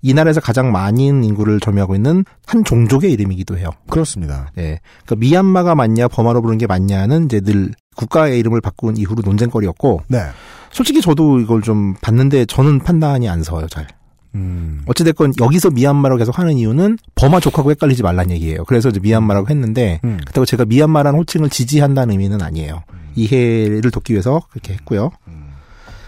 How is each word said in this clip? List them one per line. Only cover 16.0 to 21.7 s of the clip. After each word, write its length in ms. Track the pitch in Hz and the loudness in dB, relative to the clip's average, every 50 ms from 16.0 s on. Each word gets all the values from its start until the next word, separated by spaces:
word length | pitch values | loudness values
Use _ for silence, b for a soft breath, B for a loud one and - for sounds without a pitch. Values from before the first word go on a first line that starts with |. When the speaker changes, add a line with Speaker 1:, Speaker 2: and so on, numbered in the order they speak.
| 139 135 131 120 | 2 2 2 2
Speaker 1:
계속 220 | 127 127 123 - | 0 -2 -2 -2
하는 160 | 180 170 151 | 0 0 0
이유는 420 | 127 117 110 113 143 180 208 226 220 - - _ | 0 0 0 0 2 2 0 0 -2 -6 -10 _
버마족하고 560 | - - 139 165 180 165 147 - - 135 143 | 2 4 4 4 4 2 0 0 0 2 2
헷갈리지 320 | 151 - - 147 131 120 107 | 0 2 2 2 2 2 0
말란 280 | 90 87 90 90 90 | 0 0 0 0 0
얘기예요. 340 | 90 82 82 80 78 80 85 | -2 -2 -4 -4 -6 -6 -2
그래서 240 | - 127 117 113 131 | 0 0 2 2 2
이제 100 | 104 101 | 0 0
미얀마라고 500 | 90 104 113 110 110 104 101 101 95 107 | 0 2 2 2 2 2 2 0 0 0
했는데 520 | 151 147 127 110 110 131 120 101 85 80 - | -2 -2 -2 -2 -2 0 0 0 -2 -2 -4
Speaker 2:
음. 140 | 120 110 90 71 | -4 -4 -4 -8
Speaker 1:
그렇다고 220 | - - 131 127 | -4 -2 -2 0
제가 200 | 120 - 117 123 | 0 0 -2 0
미얀마라는 560 | 107 113 135 151 156 160 151 143 143 143 156 | 2 2 2 4 4 2 2 2 2 2 0
호칭을 300 | 175 - - 165 156 143 | -2 -2 -2 -2 -2 -2
지지한다는 600 | - - 127 120 | -2 -4 -4 0